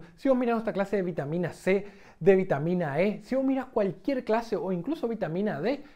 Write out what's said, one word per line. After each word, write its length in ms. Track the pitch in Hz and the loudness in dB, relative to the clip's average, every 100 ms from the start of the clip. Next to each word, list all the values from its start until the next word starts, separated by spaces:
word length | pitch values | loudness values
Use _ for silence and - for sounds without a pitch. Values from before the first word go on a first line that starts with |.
| - - | -8 -2
si 140 | 269 | 2
vos 80 | 254 | 2
mirás 160 | 240 | 2
nuestra 180 | 233 220 | 0 0
clase 240 | 175 196 208 | -2 0 0
de 60 | |
vitamina 500 | 180 165 139 170 170 | -2 -4 -4 -2 -2
C, 360 | - - 196 196 - - - | -2 0 2 0 -14 -20 0
de 160 | 160 190 | 6 6
vitamina 680 | 185 139 160 180 156 139 | 4 0 0 0 0 0
E, 200 | 196 180 | 0 0
si 120 | - 262 | -4 -2
vos 80 | |
mirás 220 | 269 269 254 | 0 -2 -2
cualquier 580 | 233 196 - - 262 | -2 -2 -2 -4 -2
clase 320 | 247 226 226 185 | 0 0 0 -2
o 160 | 175 | -2
incluso 360 | 180 214 320 240 | -2 -2 -4 -4
vitamina 520 | 220 170 170 208 139 | -2 -4 -2 -2 -2
D, 240 | 180 285 - | -2 -4 -8